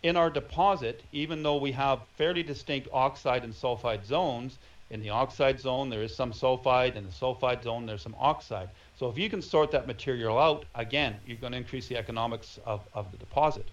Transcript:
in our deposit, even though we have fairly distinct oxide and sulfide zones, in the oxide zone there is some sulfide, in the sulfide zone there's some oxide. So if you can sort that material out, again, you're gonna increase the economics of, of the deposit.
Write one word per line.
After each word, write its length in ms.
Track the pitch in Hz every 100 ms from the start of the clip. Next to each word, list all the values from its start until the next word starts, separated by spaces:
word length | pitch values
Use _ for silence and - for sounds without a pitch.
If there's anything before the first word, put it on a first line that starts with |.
in 160 | 170 170
our 140 | 165
deposit, 720 | 143 120 - 196 190 120 - -
even 320 | 147 156 160
though 140 | 151 147
we 140 | 139
have 260 | 131 139 131 - -
fairly 240 | 156 175
distinct 460 | 156 139 - 139 131
oxide 520 | 131 135 135 139 123
and 100 | 117
sulfide 500 | 107 131 117 120 107 98
zones, 520 | 147 175 120 127 - - - -
in 120 | 110
the 100 | 104
oxide 480 | 107 131 - 139 131
zone 320 | 131 127 135
there 100 | 110
is 140 | 110 -
some 160 | 127
sulfide, 640 | 110 131 127 131 127 127 107
in 100 | 98
the 60 |
sulfide 520 | 90 127 123 127 120
zone 220 | 117 117 117
there's 160 | 107
some 140 | 113 110
oxide. 500 | 135 151 - 101 95 - - -
So 100 | 127
if 120 | 113
you 100 | 208
can 140 | 196
sort 260 | - 160 151
that 160 | 151 123
material 540 | 120 - 123 113 113
out, 260 | 156 151 -
again, 420 | 120 113 139 135 104 -
you're 100 | 117
gonna 200 | 123 123
increase 300 | 120 131 117
the 80 | 120
economics 640 | 110 113 117 113 - - -
of, 160 | 104 - 107
of 160 | 98
the 60 | -
deposit. 480 | - - 151 147 -